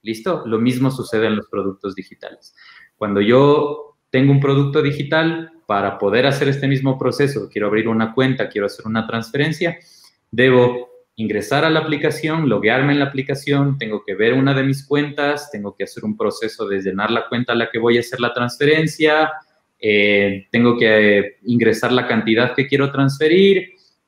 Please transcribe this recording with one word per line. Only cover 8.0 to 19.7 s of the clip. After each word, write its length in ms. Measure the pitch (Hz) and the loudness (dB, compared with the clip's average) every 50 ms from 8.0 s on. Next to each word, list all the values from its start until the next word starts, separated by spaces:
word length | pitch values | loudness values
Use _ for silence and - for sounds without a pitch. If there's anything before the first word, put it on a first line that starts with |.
| 113 107 - | -2 -2 0
cuenta, 340 | - 131 131 127 - 107 - | 0 0 0 0 -2 -4 -4
quiero 200 | - 104 101 101 | -4 -2 -4 -4
hacer 180 | - - - | -4 -8 -8
una 180 | 110 110 113 110 | -6 -4 -4 -4
transferencia, 720 | - 113 113 113 - - 139 143 160 160 - 180 170 170 - _ _ _ _ _ _ _ _ _ _ | -4 -6 -8 -6 -6 -4 -2 -2 -2 -2 -2 -4 -4 -4 -6 _ _ _ _ _ _ _ _ _ _
debo 600 | - 110 127 131 127 123 123 123 123 - - - - - _ _ _ | 0 2 4 6 6 6 4 4 2 -2 -8 -12 -18 -20 _ _ _
ingresar 480 | - 113 104 104 104 95 - 135 143 151 | -8 -6 -4 -4 -4 -4 -2 0 0 2
a 60 | 160 | 2
la 100 | 160 160 | 2 0
aplicación, 680 | 156 156 151 143 151 156 - - - 156 156 160 160 135 | 0 -2 -2 -2 -2 -2 -4 -2 -4 -4 -2 0 0 0
loguearme 440 | 107 101 95 107 117 131 135 143 143 | 0 0 2 0 2 2 2 2 2
en 80 | 147 | 2
la 60 | 139 | 0
aplicación, 720 | 135 - 131 131 - 139 139 - 147 143 139 139 143 135 | -2 -4 -6 -6 -6 -6 -6 -4 -2 0 0 2 0 -2
tengo 280 | 139 117 110 107 101 - | -4 -4 -6 -6 -8 -6
que 80 | - 98 | -6 -4
ver 200 | 92 107 117 123 | 0 0 2 2
una 200 | 135 135 139 139 | 2 2 2 2
de 80 | 135 135 | 0 0
mis 240 | 135 135 135 - | 0 -2 -4 -4
cuentas, 640 | - 147 143 147 143 139 147 143 143 147 143 - - | -2 0 0 0 -2 -4 -4 -2 -2 -2 -4 -6 -10
tengo 240 | - 107 101 101 - | -12 -10 -10 -10 -10
que 80 | - 98 | -8 -10
hacer 220 | - - - - | -10 -10 -8 -8
un 120 | 107 107 | -6 -4
proceso 520 | 107 113 104 98 - 110 110 - - 113 101 | -2 -2 -4 -4 -4 -6 -8 -6 -6 -6 -4
de 120 | 101 98 | -4 -4
llenar 300 | 95 98 95 98 104 110 | -4 -4 -4 -2 -2 -2
la 160 | 113 117 - - | -2 -2 -4 -4
cuenta 240 | - 120 123 - 120 | -4 -4 -2 -2 -2
a 40 | |
la 120 | 117 117 - | -2 -2 -4
que 120 | - 117 | -4 -2
voy 160 | 113 120 120 | 0 2 2
a 40 | 120 | 2
hacer 200 | 117 - - 120 | 0 -2 -6 -4
la 120 | 117 120 - | -4 -4 -2
transferencia, 960 | 123 120 123 - - 147 143 156 160 160 160 156 - 156 151 151 156 156 151 - - - _ _ _ _ _ | -2 -4 -4 -4 0 2 2 2 2 2 -2 -2 0 0 2 2 2 0 0 -4 -8 -16 _ _ _ _ _